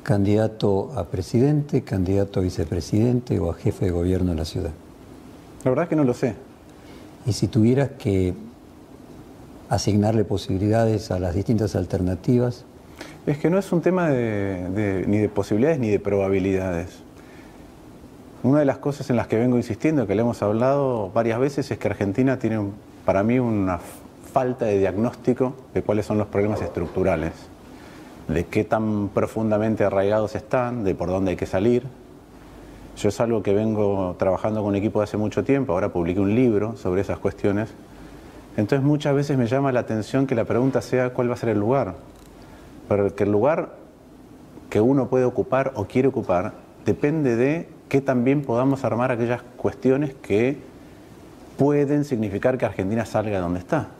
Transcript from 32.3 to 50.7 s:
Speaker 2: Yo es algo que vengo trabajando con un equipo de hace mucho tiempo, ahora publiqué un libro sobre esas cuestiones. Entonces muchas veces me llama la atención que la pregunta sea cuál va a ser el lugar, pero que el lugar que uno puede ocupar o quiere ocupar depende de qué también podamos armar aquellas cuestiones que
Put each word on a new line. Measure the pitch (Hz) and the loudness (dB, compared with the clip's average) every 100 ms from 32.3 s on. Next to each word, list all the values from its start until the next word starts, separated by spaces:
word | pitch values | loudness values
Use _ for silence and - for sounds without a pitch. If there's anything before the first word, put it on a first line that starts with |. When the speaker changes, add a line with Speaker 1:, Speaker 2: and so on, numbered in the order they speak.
| - - - - - - - | -20 -20 -20 -20 -20 -20 -4
Speaker 2:
Yo | 104 | -4
es | - | 0
algo | 117 113 | 0 0
que | 98 | 2
vengo | 101 110 107 101 98 92 87 | 0 2 0 0 0 -2 0
trabajando | 95 92 113 107 | 0 0 -2 -2
con | 104 | 0
un | 101 | 0
equipo | 104 104 | 0 0
de | |
hace | 104 104 | -2 -2
mucho | 107 - | -2 -2
tiempo, | 95 139 127 | 0 0 0
ahora | 87 98 | 0 0
publiqué | 92 85 90 | -2 -2 0
un | 98 113 | 2 4
libro | 127 104 101 - | 4 2 0 -4
sobre | 95 90 | -2 -2
esas | 98 87 | -2 -2
cuestiones. | 98 - 104 101 110 - - - - - - - - - | -4 -2 -2 0 -4 -8 -20 -20 -20 -20 -20 -20 -12 -4
Entonces | 104 139 | 0 2
muchas | 135 147 147 | 2 2 2
veces | 139 147 135 | 0 2 0
me | 117 | 2
llama | 135 139 | 0 2
la | 123 | 0
atención | 110 110 101 135 135 | 0 -4 -2 -2 0
que | |
la | 117 104 | 0 0
pregunta | 107 131 127 | 2 2 0
sea | - 127 127 | 0 0 0
cuál | 127 123 | 0 -2
va | 120 | -2
a | |
ser | 113 | 0
el | 104 | 0
lugar, | 104 139 107 90 - - - - - - - - - | 2 0 0 -6 -16 -20 -20 -20 -20 -20 -20 -20 -2
pero | 104 101 - | 2 2 2
que | |
el | 101 | 2
lugar | 101 127 165 160 - - - - - - - - - - | 4 4 2 -2 -10 -20 -20 -20 -20 -20 -20 -20 -20 -4
que | 104 | 2
uno | 113 139 120 | 4 4 2
puede | 127 127 | 2 2
ocupar | 123 98 127 135 - | 2 0 2 0 -2
o | 98 | -2
quiere | 123 131 | 2 2
ocupar | 123 101 87 104 - - - - | 2 0 0 0 -8 -20 -8 -2
depende | 135 147 160 139 113 | 0 2 2 2 2
de | 131 160 170 - - | 2 0 -6 -18 -2
qué | 139 | 0
también | 139 127 120 143 | 2 2 4 2
podamos | 143 117 131 135 | 2 0 2 0
armar | 113 107 127 | -2 0 0
aquellas | 120 117 120 - - | 0 -2 -2 -6 -6
cuestiones | 101 - 123 131 147 - | -6 0 2 2 0 -6
que | - 101 120 143 - | -2 2 2 -2 -10